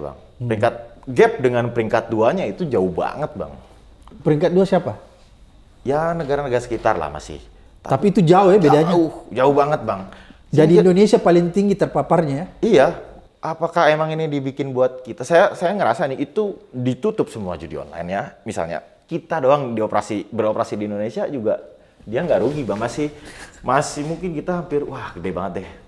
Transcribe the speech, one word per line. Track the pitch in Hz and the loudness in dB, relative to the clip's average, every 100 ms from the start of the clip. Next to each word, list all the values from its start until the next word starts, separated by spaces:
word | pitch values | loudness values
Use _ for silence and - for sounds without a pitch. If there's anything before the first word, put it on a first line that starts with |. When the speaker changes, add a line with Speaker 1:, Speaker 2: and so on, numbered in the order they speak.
Speaker 1:
Bang. | 73 69 | -8 -12
Speaker 2:
Hmm. | - - 123 | -20 -10 -6
Speaker 1:
Peringkat, | 110 117 - - - - | 0 0 -2 -10 -16 -4
gap | 123 226 226 | 4 4 4
dengan | 127 123 117 | 0 0 -2
peringkat | 117 110 113 113 | -2 0 0 0
duanya | 110 117 185 | 0 2 0
itu | 120 98 170 | -4 -6 -2
jauh | 110 92 | 0 0
banget, | 85 76 131 151 | -2 -6 -6 -8
Bang. | 98 76 69 - - - - - - 160 | -8 -12 -14 -20 -20 -20 -20 -20 -6 0
Speaker 2:
Peringkat | 151 170 | 2 2
dua | 180 185 | 2 2
siapa? | 180 127 104 - _ - - - - _ _ 113 | 2 -2 -8 -14 _ -20 -20 -20 -20 _ _ -2
Speaker 1:
Ya, | 147 165 | -2 0
negara-negara | 170 139 143 139 120 | -2 -2 -4 -2 -4
sekitar | 120 113 113 92 | -2 -2 0 0
lah | 76 | -4
masih. | 76 - 73 - - - - | -8 -12 -16 -18 -20 -20 -16
Speaker 2:
Tapi | - 135 202 | -2 0 2
itu | 196 | 4
jauh | 160 180 196 | 6 6 8
ya | 202 | 6
bedanya? | 147 147 165 | 6 4 4
Speaker 1:
Jauh, | 175 160 - - | 2 0 -4 -8
jauh | 107 135 143 | 0 2 4
banget, | 143 151 | 2 0
Bang. | 110 98 95 - - - _ | -2 -6 -8 -18 -20 -20 _
Speaker 2:
Jadi | - 156 175 | 2 6 6
Speaker 1:
Sehingga | 180 | 6
Speaker 2:
Indonesia | 180 208 233 | 6 6 4
paling | 175 175 175 | 4 4 2
tinggi | 202 202 | 0 0
terpaparnya | 190 147 151 139 170 156 139 | 0 0 -2 0 0 0 -4
ya? | 185 - | -8 -4
Speaker 1:
Iya. | 220 160 147 - - - - _ | 4 6 4 2 -12 -20 -20 _
Apakah | 156 160 165 175 151 | -10 -6 -2 4 4
emang | 156 160 | 4 0
ini | 156 160 | -2 -2
dibikin | 143 135 135 139 | -4 -4 -6 -4
buat | 127 127 - | 0 0 -2
kita? | 113 107 135 | -12 -10 2
Saya, | 170 202 - | 4 4 2
saya | 175 | -2
ngerasa | 202 120 120 147 | 0 0 0 -2
nih, | 131 143 | -4 -4
itu | - 208 - - | -2 -4 -6 -12
ditutup | 127 123 127 214 214 - | -6 -4 -2 -2 -2 -4
semua | 113 92 80 | -6 -8 -8
judi | 78 71 | -10 -12
online | 71 82 87 | -12 -10 -6
ya. | 98 139 - 110 | -6 -6 -12 -10
Misalnya, | 98 82 78 - _ _ | -6 -6 -6 -10 _ _
kita | 165 - 165 | -10 -6 -2
doang | 127 147 127 | 2 2 0
dioperasi, | 110 107 104 - 104 - | -4 -2 -2 -4 -6 -4
beroperasi | 110 107 110 110 107 | -2 -2 -2 -4 -6
di | 104 | -6
Indonesia | 104 110 202 202 | -6 -6 -6 -6
juga | 139 107 - - - _ _ - | -4 -2 -2 -6 -20 _ _ -8
dia | 120 | -4
nggak | 170 - 113 | 0 0 0
rugi, | 151 110 | -2 -4
Bang. | 101 | -4
Masih, | 120 - 147 - - - - - - | -6 -4 -6 -8 -18 -20 -20 -10 0
masih | 135 147 147 147 | 0 0 -6 -6
mungkin | 165 180 151 | -6 -6 -6
kita | 147 180 | -6 -6
hampir, | - 147 135 | -4 -4 -4
wah, | 127 107 90 | -8 -12 -10
gede | 90 | -8
banget | 87 98 95 92 | -6 -6 -8 -12
deh | - | -16